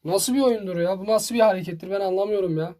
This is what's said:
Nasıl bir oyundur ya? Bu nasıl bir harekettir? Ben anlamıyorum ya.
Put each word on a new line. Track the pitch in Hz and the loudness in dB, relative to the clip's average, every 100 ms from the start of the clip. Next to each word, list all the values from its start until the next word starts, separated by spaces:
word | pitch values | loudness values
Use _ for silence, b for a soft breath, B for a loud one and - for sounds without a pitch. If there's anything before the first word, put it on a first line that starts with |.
Nasıl | 156 190 190 | 0 -2 0
bir | 262 | 2
oyundur | 262 220 190 170 | 2 0 -4 -2
ya? | 175 190 | -2 -2
Bu | 202 | 0
nasıl | 220 214 | 0 0
bir | 233 | 4
harekettir? | 220 190 180 165 185 | 4 4 -4 -10 -6
Ben | 196 | -4
anlamıyorum | 190 185 208 208 185 156 | 0 0 0 0 0 -2
ya. | 170 | -4